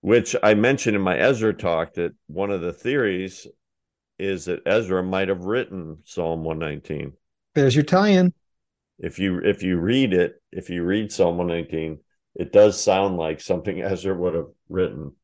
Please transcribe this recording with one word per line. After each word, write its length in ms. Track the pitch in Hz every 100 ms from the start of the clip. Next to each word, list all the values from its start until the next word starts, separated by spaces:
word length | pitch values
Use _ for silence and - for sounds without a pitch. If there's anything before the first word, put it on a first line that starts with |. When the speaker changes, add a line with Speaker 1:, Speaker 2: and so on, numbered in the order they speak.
Speaker 1:
Which 340 | - 120 - -
I 120 | 107
mentioned 400 | 107 120 135 120
in 80 | 104
my 140 | 95 87
Ezra 340 | 113 123 110
talk, 400 | 98 90 82 82
that 180 | - 85 - _
one 240 | 78 101
of 100 | 98
the 120 | 85
theories 760 | 80 117 143 113 92 92 - - - _ _ _ _ _ _
is 260 | 98 95
that 180 | 90 85 -
Ezra 360 | 107 101 92
might 260 | 92 95 95
have 160 | 92
written 540 | 90 120 - 95 80 80
Psalm 400 | _ - 82 82
one 140 | 80 80
nineteen. 560 | 78 73 - 76 69 - _ _ _
Speaker 2:
There's 200 | - 139
your 100 | 120
tie-in. 500 | 147 180 208 185 180 - _ _ _ _ _ _
Speaker 1:
If 200 | 85 -
you, 200 | 95 90
if 240 | 80 -
you 160 | 92 90
read 340 | 87 131 131
it, 300 | 90 87 - _
if 160 | 90 90
you 140 | 90
read 260 | 85 104 107
Psalm 280 | - 87 85
one 80 | 87
nineteen, 500 | 85 80 82 80 78 _ _ _
it 180 | - 90
does 280 | 104 104 92
sound 340 | - 95 98 90
like 240 | 80 80
something 400 | - 90 104 90
<laughs> 20 |
Ezra 320 | 98 90 95
would 200 | 92 90
have 140 | 82 80 _ _
written. 440 | 92 90 73 71 -